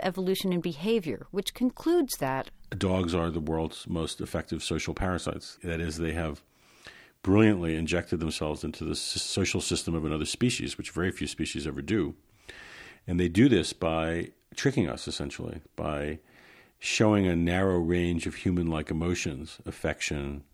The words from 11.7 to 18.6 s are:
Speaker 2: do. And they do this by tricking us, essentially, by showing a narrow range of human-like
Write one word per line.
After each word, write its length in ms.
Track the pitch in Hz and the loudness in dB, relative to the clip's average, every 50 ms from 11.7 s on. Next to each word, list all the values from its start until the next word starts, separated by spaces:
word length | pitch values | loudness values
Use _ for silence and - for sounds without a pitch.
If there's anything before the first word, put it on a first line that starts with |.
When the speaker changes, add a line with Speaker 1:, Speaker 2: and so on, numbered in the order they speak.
| 69 69 | -6 -6
Speaker 2:
do. 360 | 71 76 104 110 82 71 76 - _ _ _ _ _ - - - - - - - - - - - - | -2 0 0 0 0 0 -4 -10 _ _ _ _ _ -20 -20 -18 -18 -20 -20 -20 -20 -20 -20 -14 -6
And 140 | - 87 87 | -2 0 2
they 80 | 90 87 | 2 4
do 200 | 85 98 120 143 | 6 6 6 8
this 240 | 120 92 80 - - | 8 6 4 2 -2
by 580 | - - 82 80 82 80 80 82 85 82 - - _ _ - - | -2 -2 0 0 0 0 0 -2 -2 -4 -6 -10 _ _ -18 -8
tricking 320 | - - 143 127 139 98 73 | -2 -2 0 2 2 0 0
us, 180 | 60 62 - | -2 -6 -6
essentially, 540 | - 82 - 73 69 - - - 78 76 78 76 - - | -8 -6 -6 -6 -6 -8 -8 -8 -8 -10 -10 -14 -16 -10
by 420 | - 80 78 76 73 73 76 78 78 _ _ - - - - - - - _ _ _ | -6 -4 -4 -2 -2 -4 -4 -6 -8 _ _ -20 -20 -20 -20 -20 -20 -20 _ _ _
showing 480 | - - - - 113 107 107 104 98 | -6 -2 2 6 6 8 8 6 6
a 80 | 92 87 | 4 4
narrow 440 | 85 85 85 87 92 98 98 92 87 | 4 4 4 4 4 4 4 4 2
range 480 | 85 82 87 90 87 87 87 85 - | 2 2 2 2 2 2 0 0 -2
of 80 | 90 80 | -4 -6
human-like 560 | - - 98 90 87 | -2 -2 0 0 2